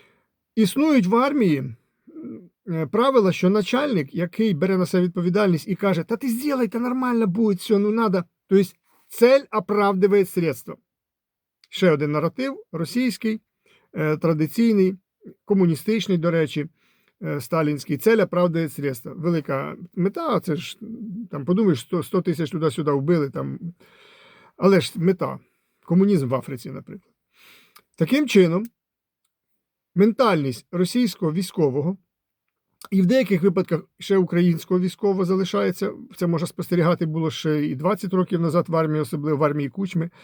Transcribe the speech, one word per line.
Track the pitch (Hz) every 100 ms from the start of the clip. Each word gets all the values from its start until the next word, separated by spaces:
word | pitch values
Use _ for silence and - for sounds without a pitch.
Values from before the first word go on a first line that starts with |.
| _ _ _ _ _ 220
Існують | 202 269 311 269 180
в | 233
армії, | 277 285 196 139 131 113 _ _ - - - 226 175 _ 202
е, | 160 156
правила, | 220 269 262 190
що | 170 185
начальник, | 214 180 247 294 190 135 165
який | 175 - 220
бере | 151 190 185
на | 180
себе | 185
відповідальність | 180 175 175 196 202 165 -
і | 185
каже: | 202 170
"Та | - 220
ти | 262
зробай, | 226 294 269 220
та | 233
нормально | 247 254 254 233 214
буде, | 190 220 185
все, | - 202
ну | 208
надо". | 226 220 180 - _ -
Тобто | 196 190 _ _ _ _
цель | - 240 277 -
оправдывает | 220 185 208 202 190 196 202 190
средства. | 185 165 123 - - _ _ _ _ _ _ _ _ _
Ще | - 185
один | 147 147
наратив: | 151 160 - 269 427 -
російський, | 165 165 240 254 - 220 220 _ _ _ _ _
е, | 180 156 156
традиційний, | 170 156 160 - 233 202 185 190 _ _ - - -
комуністичний, | 196 175 151 - 220 190 175
до | 165
речі, | 165 151 151 147 _ _ _ _ _
е, | 160 147
сталінський. | - 165 151 147 - 143
Цель | 220 226
оправдує | 185 180 180 165 160
средства. | - 143 127 160
Велика | 135 175 165 151 135 147 - 180 -
мета, | 185 339 330 202
це | - 147
ж, | - - 220 240 220 190 214
там, | 143 135
подумаєш, | 185 208 135
сто, | - 175
сто | - 185
тисяч | 180 156 151
туди-сюди | 165 156 170 151
вбили, | 143 147 170 139
там. | 139 135 135 170 - _ _ _ - - _ _ -
Але | 190 190
ж | - 190
мета. | 170 180 135 131 _ _ _ _ -
Комунізм | 175 202 185 127
в | 127
Африці, | - 127 -
наприклад. | 139 - 190 _ _ _ _ - - _ - _ -
Таким | 160 277 277
чином, | 202 175 175 233 _ _ _ _ _ _ _ _ _ _ _ _ 175
ментальність | 214 208 240 165 135 120 -
російського | 175 180 240 233 - 165
військового | 165 185 190 143 135 160 196 _ _ _ _ _ _ _ _ -
І | 196
в | 180
деяких | 262 202 180
випадках | 190 185 - 156 - _
ще | - 196
українського | 175 175 175 160 - 180
військового | 185 - 202 190 180
залишається. | 190 180 202 196 180 202 - - -
Це | 175
можна | 165 170
спостерігати | - 175 175 165 170 160
було | 160 160
ще | - 160 151 151
і | 135
двадцять | 170 190 190
років | 185 175 170
назад | 165 165 170
в | 160
армії, | 156 156
особливо | 147 156 147 143
в |
армії | 151 147 143
Кучми | 196 190 180 170 _